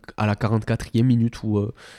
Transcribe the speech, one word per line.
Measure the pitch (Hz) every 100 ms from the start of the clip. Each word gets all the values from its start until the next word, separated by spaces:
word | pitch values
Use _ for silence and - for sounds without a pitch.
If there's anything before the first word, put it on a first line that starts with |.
| - -
à | 107
la | 104
quarante-quatrième | 107 110 107 113 - 117 131
minute | 117 117 -
où, | 113 104
euh, | 101 - -